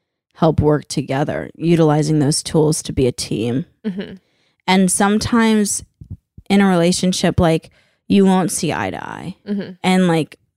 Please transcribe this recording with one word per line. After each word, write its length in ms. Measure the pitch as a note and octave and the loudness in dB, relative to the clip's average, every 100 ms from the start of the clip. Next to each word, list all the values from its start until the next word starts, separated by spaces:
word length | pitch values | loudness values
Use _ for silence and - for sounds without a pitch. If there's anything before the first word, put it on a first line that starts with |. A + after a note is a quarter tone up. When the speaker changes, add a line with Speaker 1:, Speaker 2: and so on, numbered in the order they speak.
| _ _ _ - | _ _ _ -2
Speaker 1:
help 240 | E3 C#3+ | 0 2
work 260 | D3 D3 - | 2 0 -2
together, 640 | - C3+ C3+ D3+ D2 C#2 - | -8 -4 -4 -4 -4 -8 -6
utilizing 640 | E3 E3 D#3 D3+ D3+ D3+ | 0 4 4 2 2 2
those 220 | C#3+ D#3 | 0 -2
tools 400 | - E3 D3+ D#3 | -2 0 0 0
to 80 | - | -6
be 140 | - B2 | -2 -2
a 40 | |
team. 540 | - - - G#3 B2+ E3+ _ | -2 -8 -6 -4 -4 -6 _
Speaker 2:
Mm-hmm. 300 | A3 F#3 - F#3+ _ _ _ _ - | -10 -8 -12 -16 _ _ _ _ 0
Speaker 1:
And 240 | F#3+ F#3 | 2 2
sometimes 920 | - G3+ G#3+ - A#3 A3 G#3+ G3+ - - _ - - _ - - | 2 0 0 0 0 2 2 0 -6 -10 _ -20 -20 _ -18 -2
in 120 | G3+ | 2
a 80 | G3 | 4
relationship, 720 | F3 E3+ F3+ F#3 F#3 F3 - | 4 2 2 -2 0 0 2
like, 300 | E3+ D#3+ - _ _ _ - | 2 2 -4 _ _ _ 0
you 140 | G3 | 4
won't 260 | F#3+ F#3 F#3 | 4 4 0
see 220 | - D#3+ | -4 -4
eye 180 | E2+ G2 | -4 -6
to 120 | D#2+ | -8
eye. 320 | - G#1 D2 - - | -12 -12 -14 -14 -8
Speaker 2:
Mm-hmm. 260 | G3+ F3 F#3 | -8 -8 -6
Speaker 1:
And, 240 | F#3 F#3 F#3 | 0 2 2
like, 300 | D#3+ C#3+ - _ | 0 -2 -10 _